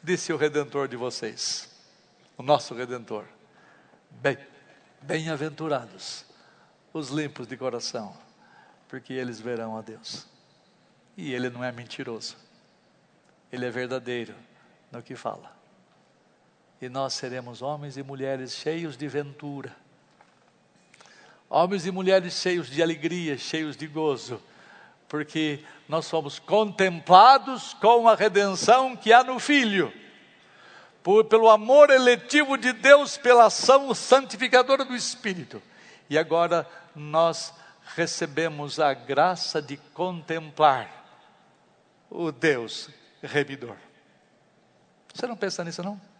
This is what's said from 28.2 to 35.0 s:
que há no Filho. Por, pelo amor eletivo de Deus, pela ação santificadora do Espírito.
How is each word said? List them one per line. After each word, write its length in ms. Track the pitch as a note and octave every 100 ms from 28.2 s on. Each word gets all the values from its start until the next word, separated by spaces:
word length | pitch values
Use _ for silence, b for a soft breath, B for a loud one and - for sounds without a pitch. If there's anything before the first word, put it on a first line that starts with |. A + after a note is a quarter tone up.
| G#3 G3 G3+ F3+ - B3+ C4 A#3
que 160 | G#3+
há 100 | A#3
no 160 | B3+ B3+
Filho. 540 | - D4 A#3 G3 C3 - - - b b b b b b b b
Por, 240 | - G#3 A3
pelo 220 | A3 A3+
amor 420 | G#3+ G#3+ C#4 D4
eletivo 680 | C4+ B3 A#3+ - D4 C#4+ C4+
de 140 | A#3+
Deus, 440 | A3+ A#3 C#4+ C#4+ -
pela 280 | A#3+ A#3+
ação 500 | A3 - - C#4 C#4
santificadora 920 | G#3+ - C4 B3+ G3+ B3 B3 B3 C4+
do 120 | C4+
Espírito. 640 | B3